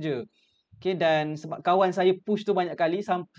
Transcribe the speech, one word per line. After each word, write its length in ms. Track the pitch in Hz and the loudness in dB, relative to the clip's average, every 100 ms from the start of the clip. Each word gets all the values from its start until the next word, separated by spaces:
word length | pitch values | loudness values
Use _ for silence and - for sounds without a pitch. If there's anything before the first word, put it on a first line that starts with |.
je." 160 | 156 127 107 _ _ _ _ - | -4 -4 -6 _ _ _ _ -8
Okey, 180 | 185 185 | -4 0
dan 400 | 165 156 151 151 | 2 2 0 -6
sebab 240 | 160 - | -10 -6
kawan 320 | 175 185 185 185 | 0 4 4 4
saya 160 | 185 185 - | 2 2 -2
push 160 | 208 | -4
tu 80 | 208 | 0
banyak 240 | 185 175 147 | 0 0 0
kali, 240 | 165 185 | 0 0
sam-, 300 | - 180 170 | -2 -4 -6